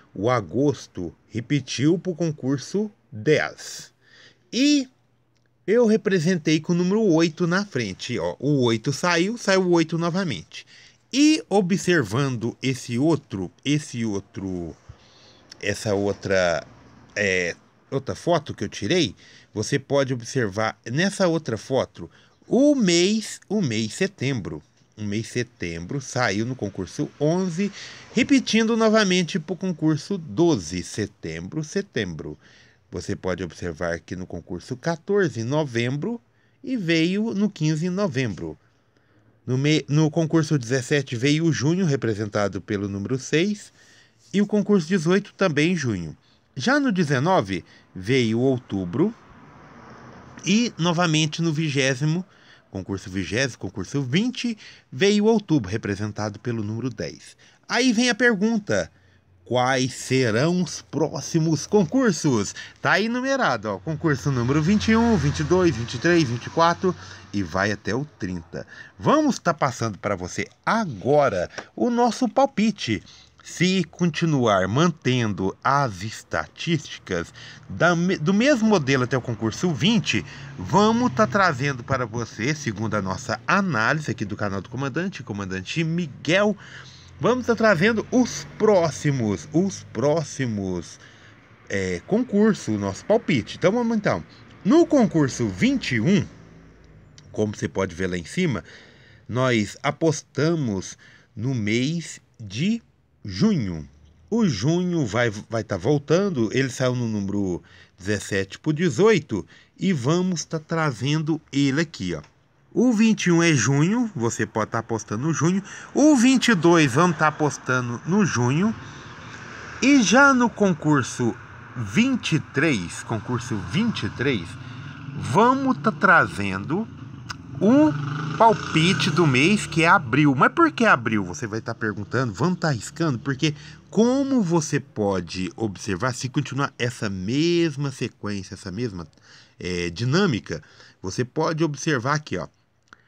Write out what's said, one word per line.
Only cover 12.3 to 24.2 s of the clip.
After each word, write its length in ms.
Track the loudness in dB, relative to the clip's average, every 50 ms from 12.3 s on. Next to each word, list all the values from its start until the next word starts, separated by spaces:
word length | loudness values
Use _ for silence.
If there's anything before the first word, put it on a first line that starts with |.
| -2 -2 -4 -6 -6 -4
esse 360 | -4 -4 -4 -4 -6 -6 -2 0
outro, 520 | 2 2 2 0 -2 _ -8 -8 -8 -8 -10 _ _
esse 400 | -2 -2 -2 -2 -6 -8 -6 -4
outro, 720 | -4 -4 -6 -8 _ -12 -10 -8 -6 -6 -6 -8 -10 -12 -16 _ -20 -20 -20 _ -20 _ -20 -20 -20 -20 _ _ _ -18 -8
essa 320 | -6 -6 -4 -4 -2 -2 -2
outra, 680 | 0 0 -2 -4 -4 -2 0 2 2 2 2 0 -2 -4 -10 -18 -20 -20 -20 -20 -20 -20 -10 -4
é, 400 | -2 0 0 0 0 -2 -4 -6 -10 _ _ _ _ _ _
outra 240 | -8 -6 -6 -6 -8
foto 380 | -6 -2 0 0 0 -2 -6
que 100 | -8 -8
eu 60 | -8 -8
tirei, 480 | -6 -6 -4 -2 0 0 0 -2 -4 -10 -20 -20 -20 -20 -20 _ -8
você 240 | -6 -4 -2 -4 -4
pode 340 | -2 -2 0 0 0 0
observar 640 | -4 -6 -8 -4 -2 -2 -2 -2 -2 -2 -2 -4 -4 -6 _
nessa 420 | -6 -2 -2 -2 -2 0 0 0 0
outra 280 | 0 0 -4 -6 -8
foto 540 | -8 -4 -2 -2 -2 -2 -2 _ -14 -18 -18 _ _ _ _ _ _ _
o 280 | -2 2 4 4 4 4
mês, 680 | 4 4 4 4 4 4 4 2 0 -4 -6 -12 -16 -8 _
o 140 | -2 -2
mês 320 | 0 0 0 -2 -2 -4 -2
setembro. 680 | -4 -4 -4 -2 -4